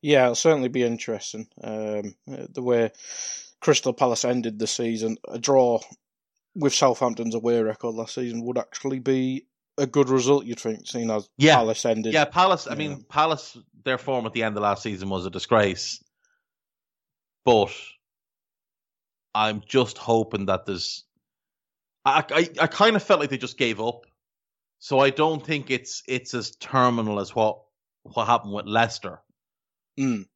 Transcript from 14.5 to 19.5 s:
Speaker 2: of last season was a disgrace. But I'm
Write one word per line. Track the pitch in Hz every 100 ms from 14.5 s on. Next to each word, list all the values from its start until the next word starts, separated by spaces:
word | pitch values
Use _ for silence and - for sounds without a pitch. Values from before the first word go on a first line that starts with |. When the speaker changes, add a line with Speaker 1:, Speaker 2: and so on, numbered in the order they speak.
| 104
Speaker 2:
of |
last | 104 98
season | 113 98 95
was | 95 90
a |
disgrace. | 95 - 113 104 95 - - _ _ _ _ _ _ _ _ _ _ _ _ _ _ -
But | 117 98 - - - _ _ _ _ _ _ _ _ _ _ _ _ _
I'm | 107 107